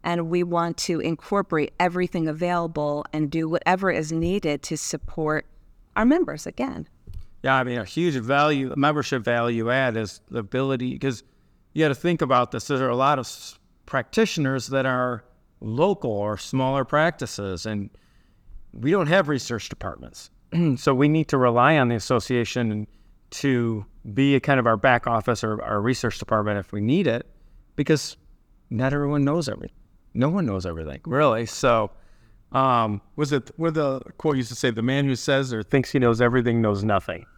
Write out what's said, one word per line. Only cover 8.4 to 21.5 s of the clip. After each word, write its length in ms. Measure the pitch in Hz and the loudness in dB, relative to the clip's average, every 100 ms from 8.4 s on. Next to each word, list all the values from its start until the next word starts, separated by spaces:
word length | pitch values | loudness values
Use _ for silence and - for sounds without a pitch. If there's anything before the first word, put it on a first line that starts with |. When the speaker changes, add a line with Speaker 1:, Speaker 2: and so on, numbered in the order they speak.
| 151 143 131 143 | 4 2 -2 0
Speaker 2:
membership 460 | 143 151 - 131 | 2 2 -2 -2
value 480 | 110 120 120 117 113 | 0 0 0 0 0
add 260 | 131 131 110 | 0 0 -2
is 240 | 107 - _ | -6 -10 _
the 100 | 120 | -8
ability, 580 | 101 127 135 131 127 131 | -4 -2 -2 -2 -4 -4
'cause 240 | 135 117 _ _ _ _ _ | -4 -6 _ _ _ _ _
you 120 | 156 | 0
gotta 100 | 156 | 0
think 260 | 135 180 170 | 2 0 0
about 300 | 139 127 123 | 2 2 2
this. 160 | 120 - | -4 -2
There 180 | 135 | 0
are 60 | 127 | 0
a 60 | 123 | 2
lot 220 | 135 143 | 2 2
of 60 | 117 | -4
s-, 320 | - - - _ _ - | -14 -18 -20 _ _ -6
practitioners 800 | 135 - - 220 - 135 135 123 | -6 -2 0 2 2 0 -2 -2
that 160 | 135 131 | 0 0
are 380 | 127 127 120 - _ _ _ | 0 -2 -4 -12 _ _ _
local 500 | 110 117 190 196 131 | -6 2 2 2 -2
or 260 | 101 104 104 | -2 -2 -4
smaller 480 | - 135 131 139 | -4 -2 0 0
practices, 800 | 131 147 165 160 127 - 98 90 | 0 2 2 0 -10 -6 -6 -6
and 240 | 110 104 98 - _ _ _ _ - - - | -6 -6 -8 -14 _ _ _ _ -20 -20 -18
we 180 | 113 127 | -6 0
don't 160 | 196 151 | 0 4
have 220 | 185 151 | 2 2
research 400 | 139 - 117 - | -2 -2 -8 -8
departments. 600 | - 95 64 62 - - _ _ | -10 -10 -12 -18 -20 -20 _ _
<clears throat> 240 | 165 165 123 | 0 2 2
So 180 | - | 2
we 140 | 131 147 | 4 4
need 200 | 156 151 | 4 2
to 100 | 139 | 2
rely 400 | 123 | 4